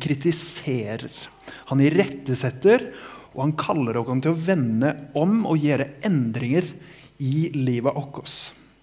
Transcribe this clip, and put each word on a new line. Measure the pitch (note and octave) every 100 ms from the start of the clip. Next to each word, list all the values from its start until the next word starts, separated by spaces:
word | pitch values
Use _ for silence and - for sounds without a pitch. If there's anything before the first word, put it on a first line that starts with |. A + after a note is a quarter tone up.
kritiserer. | D3 C#3+ E3+ E3 - - - B2+ G#2 A2+ A2+ - - - - - -
Han | C3+
irettesetter, | C#3+ E3+ F#3+ - - B2+ C3 - G3 B3 - - - - -
og | -
han | C#3+ D#3
kaller | - E3+ A#2+ A#2
oss | A#2 C3
til | D3+
å | E3
vende | E3 F#3 A#2+ A2 C#3 - -
om | D3 E3+ A3+ G#3+
og | D#3
gjøre | D3 C3 C#3+ -
endringer | A3 D#3 A#2 A#2 B2 D#3 F3+ - - - - -
i | C3+ D3 E3
livet | C#3+ B2+ A#2+ B2+
vårt. | D3 - - - - - - - _